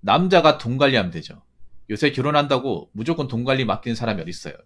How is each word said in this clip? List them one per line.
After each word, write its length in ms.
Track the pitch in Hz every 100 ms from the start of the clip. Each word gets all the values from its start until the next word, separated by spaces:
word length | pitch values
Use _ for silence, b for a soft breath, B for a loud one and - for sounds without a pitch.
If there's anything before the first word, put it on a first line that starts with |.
"남자가 580 | 101 131 185 185 151 147
돈 180 | 113 131
관리하면 340 | 143 123 92
되죠. 320 | 82 - - _ - - - -
요새 220 | 107 151
결혼한다고 800 | 139 139 151 143 131 131 92 -
무조건 340 | 101 117 160 131
돈 160 | 117
관리 220 | 127 135 117
맡기는 300 | - 120 113
사람이 260 | 117 101
어딨어요. 320 | 82 - 76 -